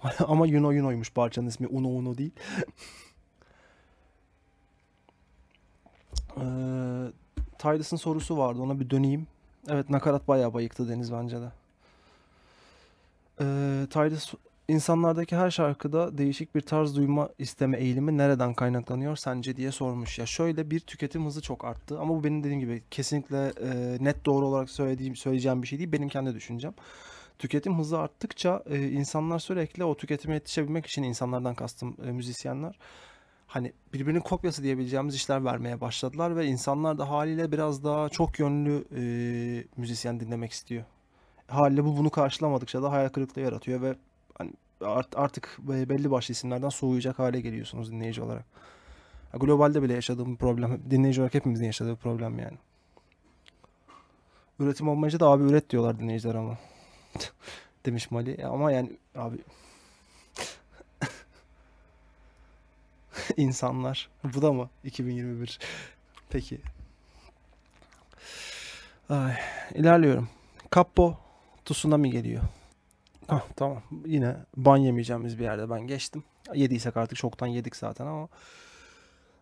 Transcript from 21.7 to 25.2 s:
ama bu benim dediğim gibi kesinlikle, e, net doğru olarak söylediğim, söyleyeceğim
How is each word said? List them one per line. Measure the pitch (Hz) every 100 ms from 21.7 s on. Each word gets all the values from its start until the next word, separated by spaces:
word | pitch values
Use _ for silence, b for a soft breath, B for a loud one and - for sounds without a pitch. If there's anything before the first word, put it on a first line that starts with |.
| 113 - 151
ama | 156 160
bu |
benim | 147 151
dediğim | 143 139
gibi | 120 117 -
kesinlikle, | - 131 147 - 139 135 -
e, | 127 123 123 123
net | 139 143 151
doğru | 139 139
olarak | 135 131
söylediğim, | - 135 131 131
söyleyeceğim | 117